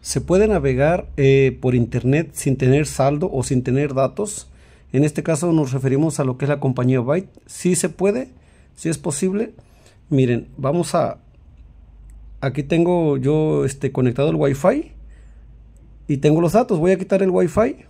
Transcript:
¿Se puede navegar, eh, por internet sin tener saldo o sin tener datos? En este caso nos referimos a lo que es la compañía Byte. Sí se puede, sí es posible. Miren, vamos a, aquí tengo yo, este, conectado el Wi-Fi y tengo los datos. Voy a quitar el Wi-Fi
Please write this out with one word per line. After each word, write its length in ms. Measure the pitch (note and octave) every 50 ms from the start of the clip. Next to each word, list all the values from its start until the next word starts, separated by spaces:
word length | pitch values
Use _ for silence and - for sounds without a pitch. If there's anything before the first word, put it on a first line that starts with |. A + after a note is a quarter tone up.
¿Se 200 | - - - C#3
puede 260 | A#2 - E3+ F#3+ G#3+
navegar, 600 | A3 G#3 E3+ C3+ C#3 B2+ B2 C#3 D#3 F3 F#3 - - -
eh, 400 | - C#3 C3+ C3+ C3+ C3+ C3+ B2 B2+
por 140 | - B2+ B2
internet 540 | B2 A#2+ A#2 - A#2+ A#2+ B2+ C3+ D#3 E3+ - -
sin 220 | - - C#3+ C3+
tener 300 | - C3+ B2+ C3+ D3 D#3
saldo 440 | - - - - C#3 D3 D3 F3+ F#3+
o 120 | - C#3 B2
sin 200 | - C#3+ B2+ B2
tener 300 | C3 B2+ C#3 D3 C#3+ C3
datos? 560 | C3 C3+ C3 C3+ - G#3 G#3 - - - - - - - - - - - - -
En 100 | C3 D3
este 180 | D3+ D3 -
caso 300 | D3+ - E3 C#3 E3+ F3
nos 220 | E3 D#3+ D3 C3 B2+
referimos 460 | C3+ B2 C3+ B2+ C#3 D#3 E3 C#3+ -
a 40 | C#3+
lo 140 | C3 B2+
que 80 | B2+ C#3+
es 40 | C#3
la 120 | D3 C#3+
compañía 400 | C#3 C3 B2+ B2+ B2 B2+ C3 C3
Byte. 280 | A#2 B2+ D3 F3+ F#3+ - _ - _
Sí 300 | - - - - F3+ F3+
se 140 | E3 - F3
puede, 420 | D#3+ - F3+ G3 G#3 B3 C4+ - - - _ - _ - - _ _
sí 120 | - -
es 100 | D#3+ E3
posible. 560 | - - F3+ - - G3 F#3 F#3+ G3+ A#3 A3+ - - - _ _ _ _ - _ - _ -
Miren, 380 | D3+ C3+ C3 A#2+ A#2+ A#2 - - -
vamos 400 | - C3 C3+ D3 F3 E3+ - -
a, 220 | E3+ C3+ A2 - - _ - _ - - - - - - - - - - - - - - - - - - - - -
aquí 240 | - C3+ B2+ C#3+ C#3
tengo 540 | C#3 F3 E3 E3+ F3 F3+ F3 E3 D3+ C#3+
yo, 480 | C3+ B2+ C3+ D3+ D#3 D#3 D#3 D3+ C#3+ C#3
este, 260 | C3+ C#3 - - C3
conectado 380 | C3+ - B2+ B2 A2+ - C#3 D#3
el 80 | E3
Wi-Fi 560 | D#3 D3+ C#3+ C#3 C#3 - F#3 B3 D4 E4 - - - - - - - - - - - - - - - - - - - - - - - -
y 100 | - C#3+
tengo 220 | C3+ C#3+ D#3 D3+ D#3+
los 140 | E3+ E3 D#3+
datos. 260 | A3 B3 A3+ A3 D#3
Voy 120 | D#3 F#3
a 60 | F#3+
quitar 240 | F#3 F#3+ F#3+ G3 F#3+
el 100 | G3 F#3+
Wi-Fi 540 | F3+ F#3 F#3 E3+ - G3+ A3 C4 - - - -